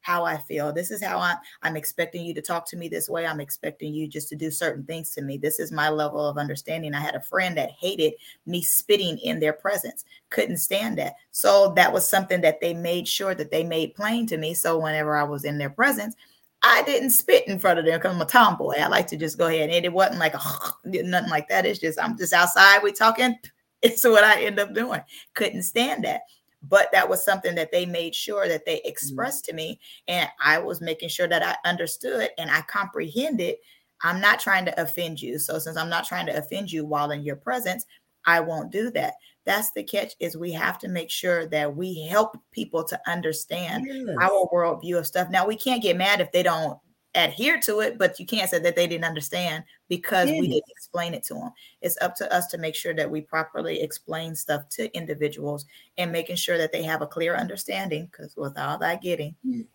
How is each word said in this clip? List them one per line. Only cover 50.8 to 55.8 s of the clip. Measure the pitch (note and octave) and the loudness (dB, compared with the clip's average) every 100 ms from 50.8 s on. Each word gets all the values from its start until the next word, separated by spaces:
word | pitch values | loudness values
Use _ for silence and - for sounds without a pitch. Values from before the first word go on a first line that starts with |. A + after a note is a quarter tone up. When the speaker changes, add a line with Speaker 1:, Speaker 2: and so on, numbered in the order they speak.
| - F3 E3+ | -10 -6 -6
Speaker 1:
it | D#3+ | -6
to | - A3+ | -8 -10
'em. | B3 - - _ | -12 -14 -20 _
It's | F3 F3 | -4 -2
up | F3+ F3+ | -2 -4
to | G3 | -2
us | F3+ F3+ | -2 -2
to | E3+ | -6
make | D#3+ | -6
sure | D#3 F3 | -6 -6
that | D#3+ D3 | -2 -2
we | D#3 | -4
properly | D3+ D#3+ D#3+ - E3 D#3+ | -4 -6 -4 -6 -6 -4
explain | D#3 - - D#3+ E3 | -4 -8 -8 -8 -6
stuff | D#3 - D3 D3 | -8 -4 -4 -4
to | - A3 | -8 -8
individuals | - D#3 C#3+ D3 D3 D3 D3 C#3+ - | -8 -8 -4 -4 -4 -8 -8 -12 -20